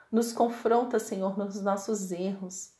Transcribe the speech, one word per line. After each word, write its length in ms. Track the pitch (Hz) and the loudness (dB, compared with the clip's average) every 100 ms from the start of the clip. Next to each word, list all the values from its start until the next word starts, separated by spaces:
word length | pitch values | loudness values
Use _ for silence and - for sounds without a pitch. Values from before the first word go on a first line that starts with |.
| - | 0
Nos 220 | 220 233 | 2 2
confronta, 680 | - 233 - 220 233 247 220 | 2 2 2 4 4 4 0
Senhor, 380 | - 190 190 196 | 0 -2 -2 -2
nos 240 | 202 202 | -4 -2
nossos 500 | 196 196 220 208 185 | 0 0 0 -2 -2
erros. 640 | 175 190 190 185 - - | -2 -2 -4 -8 -10 -14